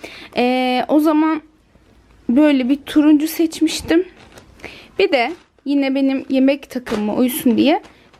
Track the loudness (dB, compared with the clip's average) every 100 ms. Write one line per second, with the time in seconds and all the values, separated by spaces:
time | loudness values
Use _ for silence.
0 | -20 -20 -8 -2 0 0 -2 -2 0 0
1 | 2 2 0 -2 -8 _ _ _ _ _
2 | _ _ -2 2 4 2 0 -4 -2 2
3 | 4 4 2 -2 -4 -2 -2 -2 0 0
4 | 0 -8 -20 -20 -20 -20 -20 -20 -10 -2
5 | 0 2 0 -6 _ _ -4 -2 0 0
6 | 0 -2 -2 0 2 0 -6 -12 -6 -4
7 | -2 -2 -2 0 0 2 2 0 -4 -20
8 | _ _